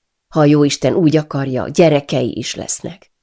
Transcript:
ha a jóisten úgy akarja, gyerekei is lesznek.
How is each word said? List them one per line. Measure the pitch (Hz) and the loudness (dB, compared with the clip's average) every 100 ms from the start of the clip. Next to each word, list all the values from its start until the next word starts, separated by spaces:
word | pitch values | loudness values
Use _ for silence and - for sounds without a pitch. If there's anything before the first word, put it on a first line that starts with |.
| _ _ _ | _ _ _
ha | 160 | 2
a | 147 | 4
jóisten | 147 143 - 139 | 4 2 0 -2
úgy | 120 160 151 | 2 2 2
akarja, | 151 139 135 127 - | -2 -6 -6 -6 -4
gyerekei | 151 165 147 - 131 123 - | 2 4 2 -2 -4 -4 -6
is | - - | -10 -10
lesznek. | - - - - _ _ | -8 -8 -10 -18 _ _